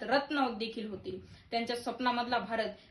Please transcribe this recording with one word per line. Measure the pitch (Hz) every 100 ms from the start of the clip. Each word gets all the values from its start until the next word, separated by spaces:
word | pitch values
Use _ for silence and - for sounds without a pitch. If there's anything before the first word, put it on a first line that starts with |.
रत्न | 214 277 285 294 254 208
देखील | 226 226 214
होते. | 190 190 185 - - -
त्यांच्या | 233 233 240
स्वप्नामधला | 240 - 254 240 240 240
भारत | 196 226 208 - -